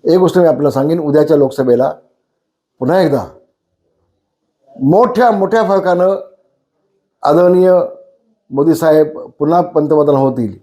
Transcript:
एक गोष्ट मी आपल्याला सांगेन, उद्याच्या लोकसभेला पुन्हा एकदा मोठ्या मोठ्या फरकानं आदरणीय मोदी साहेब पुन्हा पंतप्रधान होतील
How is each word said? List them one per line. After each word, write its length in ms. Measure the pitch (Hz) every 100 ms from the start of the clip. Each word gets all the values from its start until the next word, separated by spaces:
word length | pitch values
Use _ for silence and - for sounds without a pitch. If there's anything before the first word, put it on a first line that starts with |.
एक 140 | - 180
गोष्ट 200 | 180 185
मी 80 | 170
आपल्याला 240 | 147 143
सांगेन, 300 | 135 147 170
उद्याच्या 360 | 151 151 151 160
लोकसभेला 540 | 135 139 127 120 131 - _ _ _ _ _ _ _ _
पुन्हा 220 | 127 185
एकदा 260 | 165 135 92 - _ _ _ _ _ _ _ _ _ _ _ _ _ -
मोठ्या 480 | 135 185 247 214 -
मोठ्या 380 | 202 190 226 190
फरकानं 460 | 196 190 175 185 196 - _ _ _ _ _ _ _ _ _
आदरणीय 520 | 135 160 180 180 185 180 - - - _ _ _ _
मोदी 240 | 131 156
साहेब 440 | 160 165 156 151 -
पुन्हा 420 | - _ 147 170
पंतप्रधान 560 | 175 160 151 156 147 139
होतील 420 | 135 120 110 98